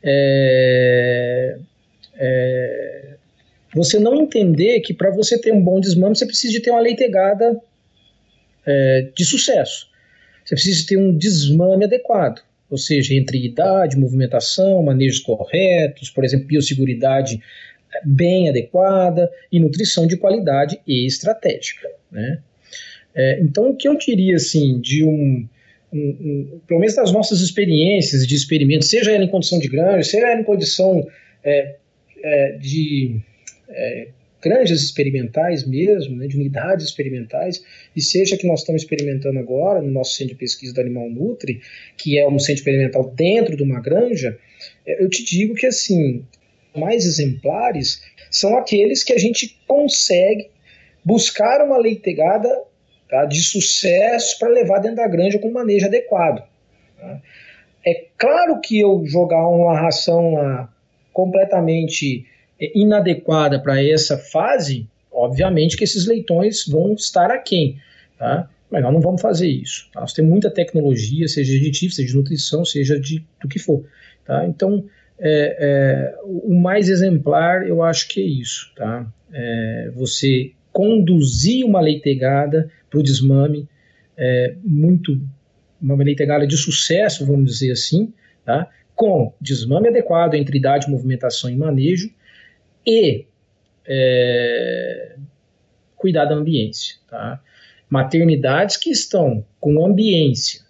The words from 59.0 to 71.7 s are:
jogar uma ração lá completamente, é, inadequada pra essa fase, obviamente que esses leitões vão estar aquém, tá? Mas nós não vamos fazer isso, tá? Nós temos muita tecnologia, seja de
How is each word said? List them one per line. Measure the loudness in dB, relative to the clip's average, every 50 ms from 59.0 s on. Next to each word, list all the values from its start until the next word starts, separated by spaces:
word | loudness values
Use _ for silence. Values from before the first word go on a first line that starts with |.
| 0
jogar | -2 0 0 2 2 2 2 2 4
uma | 4 4 4 2 2 2
ração | 0 0 -2 -2 0 0 2 2 2 2 0
lá | 0 -2 -2 -4 -6 -8 -14 _ _ _ _ _ _ _ _ _
completamente, | -2 -2 0 2 2 2 2 2 0 2 0 0 0 -2 -4 -4 -4 -4 -4 -4 -6 -8 _ _ _ _ _ _ _
é, | -10 -4 0
inadequada | 2 4 4 4 4 2 2 0 -2 -2 0 2 2 2 2 0 0
pra | 0 0 0 2 2
essa | 4 2 2 2 0 -4
fase, | -4 -6 -4 -2 -2 0 2 0 0 0 -2 -4 -6 -8 -12 _ _ _ _
obviamente | -4 -2 -2 -2 0 0 0 0 2 2 2 0 0
que | -2 -2
esses | -2 -2 -2 0
leitões | 0 0 -2 0 0 0 2 2 0 -2 -4 -6
vão | -2 0 0 0 0 -2
estar | -2 -4 -2 0 0 2 2
aquém, | 0 -2 -4 -2 -2 0 0 0 -2 -6 _ _ _ _ _ _ _
tá? | _ -4 -4 -2 -4 -4 -8 _ _ _ _
Mas | -2 -2 0
nós | 2 2
não | 2 2
vamos | 2 0 0
fazer | 0 -2 0 0 0 -2
isso, | -2 -4 -6 -10 -14 -14 -16 _ _
tá? | -14
Nós | -12 -10 -2
temos | 0 2 4
muita | 4 4 2 0
tecnologia, | 0 -2 -4 -2 0 0 2 2 0 0 -2 -4 -2 -2 -2 -2
seja | -2 -2 0 0 2 2
de | 0 0